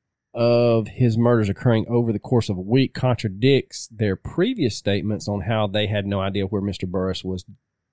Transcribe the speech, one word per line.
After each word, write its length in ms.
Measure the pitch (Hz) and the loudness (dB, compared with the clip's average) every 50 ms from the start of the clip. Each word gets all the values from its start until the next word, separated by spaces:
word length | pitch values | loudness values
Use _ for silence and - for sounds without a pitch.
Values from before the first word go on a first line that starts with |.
| _ _ _ _ _ _ - | _ _ _ _ _ _ -4
of 540 | 117 117 120 120 120 120 117 113 113 107 - | 0 2 4 4 4 4 4 4 2 0 -2
his 280 | - - 127 117 110 | 0 2 2 2 4
murders 320 | 117 117 120 120 113 107 98 | 4 4 4 4 4 2 0
occurring 380 | 98 - - 127 117 110 - - | 0 0 2 2 2 2 2 0
over 240 | 120 120 120 113 | 0 0 2 0
the 60 | 104 104 | -2 -2
course 320 | - - 131 117 - - | -2 0 0 0 0 0
of 80 | 98 90 | -4 -4
a 20 | |
week 300 | 92 101 120 135 131 - | -2 0 2 2 2 0
contradicts 960 | - - 131 127 120 - - 104 92 101 117 135 139 127 - - - - - - | -2 -2 0 0 0 0 -2 -6 -4 0 2 4 4 2 2 -2 -10 -14 -14 -10
their 240 | 117 104 110 104 95 | -6 -2 -2 -2 -2
previous 640 | - - - - 165 185 247 262 226 143 107 - | -2 -6 -6 -2 -2 0 0 0 0 -2 -2 -2
statements 500 | - - 104 101 95 78 104 107 92 - | -4 -2 -2 -2 -2 -2 -4 -4 -4 -4
on 140 | - 104 101 | -4 -4 -4
how 240 | 82 104 113 110 107 | -2 -2 -2 0 0
they 200 | 98 95 104 107 | -2 -2 -2 -2
had 180 | 101 107 101 98 | -2 -2 -2 -2
no 160 | 101 101 98 | -2 -2 -2
idea 240 | 95 98 95 101 95 | -2 -2 -2 -2 -4
where 160 | 95 104 98 | -2 -2 -2
Mister 260 | 98 101 92 - 98 | -2 -4 -4 -6 -6
Burris 380 | 90 90 95 92 95 92 - - | -4 -4 -2 -2 -2 -4 -4 -6
was 220 | 92 92 90 - - - _ _ _ _ _ _ _ | -6 -8 -8 -10 -14 -20 _ _ _ _ _ _ _